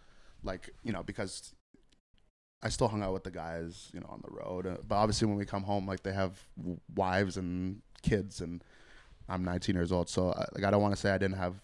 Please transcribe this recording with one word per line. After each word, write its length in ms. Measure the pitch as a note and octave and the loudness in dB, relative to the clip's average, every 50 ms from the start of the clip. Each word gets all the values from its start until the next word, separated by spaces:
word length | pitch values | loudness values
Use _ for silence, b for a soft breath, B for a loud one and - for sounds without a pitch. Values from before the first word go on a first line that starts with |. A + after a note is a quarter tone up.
| - - - - - - - - - | -20 -20 -20 -20 -20 -20 -18 -10 -8
Like, 280 | G2 F#2+ F2+ - - - - - | -8 -6 -6 -10 -14 -18 -8 -6
you 100 | A2+ G#2 | -4 -4
know, 120 | F2+ E2 | -4 -4
because 500 | G2+ G2+ - G#2 F#2 - - - - - _ _ _ - - _ _ _ _ _ _ _ _ _ _ _ _ _ _ _ _ | -6 -4 -4 -4 -6 -6 -10 -12 -16 -20 _ _ _ -20 -20 _ _ _ _ _ _ _ _ _ _ _ _ _ _ _ _
I 80 | - A2 | -6 -4
still 200 | - - C3+ G#2+ | 0 2 0 0
hung 140 | A2 G#2 G2+ | 2 0 -2
out 100 | F#2 F#2 | -2 -2
with 100 | F#2+ - | -4 -4
the 80 | F#2+ | -8
guys, 580 | F2 F2 D#2+ E2 E2 E2+ E2 E2+ F2 - - - - | -10 -8 -8 -6 -6 -6 -6 -8 -8 -12 -16 -14 -14
you 60 | F2 | -12
know, 80 | - - | -12 -12
on 100 | - - - | -12 -14 -14
the 100 | - - | -12 -12
road. 320 | - - - F#2 F2+ F#2 | -10 -8 -6 -6 -4 -4
Uh, 120 | F#2 F2+ - - | -4 -6 -6 -4
but 100 | G#2+ G#2+ | 0 4
obviously 320 | G2+ G#2+ G#2+ G#2+ - A2+ G#2+ | 4 6 6 6 4 4 4
when 80 | G2+ | 2
we 100 | G2+ G2+ | 2 -2
come 160 | - - G2 G2 | -2 -2 -4 -2
home, 240 | G2+ G2+ G2+ F#2+ | 0 0 0 0
like, 160 | G2 F#2+ F2+ - | -2 -4 -2 -2
they 100 | F#2+ F#2+ | -2 0
have 240 | G2 F#2+ F2+ F2+ - - - - - | 2 0 0 0 -6 -14 -16 -14 -8
w-, 220 | - F2+ F2 E2 - - - | -6 -6 -6 -6 -8 -4 -2
wives 400 | F#2+ F#2+ F#2 F#2 F#2+ G2+ F#2 E2+ | 0 2 4 4 4 4 2 0
and 440 | F#2+ F#2 F2 F2+ F2+ F#2 F#2 G2 A2 - - - - - | -2 -2 -2 0 0 -2 -2 -4 -6 -10 -18 -20 -4 2
kids, 380 | - A#2+ G2+ F#2+ G2 F#2 - | 2 2 2 2 -2 -4 -6
and 240 | F2+ E2 F2 E2+ b b b b b b b b b b b b - - | -6 -6 -6 -8 b b b b b b b b b b b b -8 -4
I'm 160 | F#2+ F#2 F#2 | -2 0 0
nineteen 320 | F2+ F2 F2+ - - F#2+ | 0 0 0 0 2 2
years 160 | F2+ F2 E2+ F#2 | 2 4 4 4
old. 160 | F2 E2+ - | 2 2 2
So, 240 | - F#2 F#2 F2+ - | 2 2 2 2 2
I, 140 | E2 - - - | 0 -2 -4 -2
like, 80 | - G2 | 0 2
I 80 | G2 G2+ | 4 6
don't 100 | G#2 G#2 | 6 6
wanna 140 | G2+ G2 | 6 4
say 160 | - - G2+ F#2+ | 2 4 2 4
I 60 | F#2+ | 4
didn't 200 | G2+ F#2+ F#2+ F#2 | 4 2 2 0
have 160 | F2+ F2+ F#2 G2 | 0 -2 -2 -4